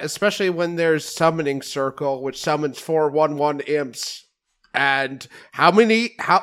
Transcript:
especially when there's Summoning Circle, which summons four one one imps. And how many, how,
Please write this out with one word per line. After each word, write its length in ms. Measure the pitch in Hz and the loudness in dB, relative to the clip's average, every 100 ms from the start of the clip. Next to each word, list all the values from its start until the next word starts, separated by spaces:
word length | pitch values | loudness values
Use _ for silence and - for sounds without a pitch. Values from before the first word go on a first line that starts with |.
especially 480 | 147 - 202 202 190 | 0 -2 0 0 -2
when 260 | 170 175 170 | 0 -2 0
there's 300 | 165 156 - | 0 0 -2
Summoning 540 | - 165 160 143 139 | 0 2 2 -2 -4
Circle, 580 | - 143 135 135 143 131 | -6 -4 -4 -2 -4 -4
which 160 | 135 - | -6 -4
summons 400 | 170 151 151 127 | -2 0 -2 -4
four 300 | - 160 151 | -2 0 2
one 300 | 151 151 147 | 2 2 2
one 220 | 147 143 | 0 0
imps. 600 | 143 147 131 - - - - _ _ _ _ - | -2 -2 -2 -8 -12 -12 -20 _ _ _ _ 0
And 480 | 139 135 135 135 - - - | 2 2 -2 -8 -16 -20 -12
how 180 | - 160 | 2 4
many, 460 | 202 226 220 233 - | 6 4 2 0 -4
how, 240 | - 185 | 0 0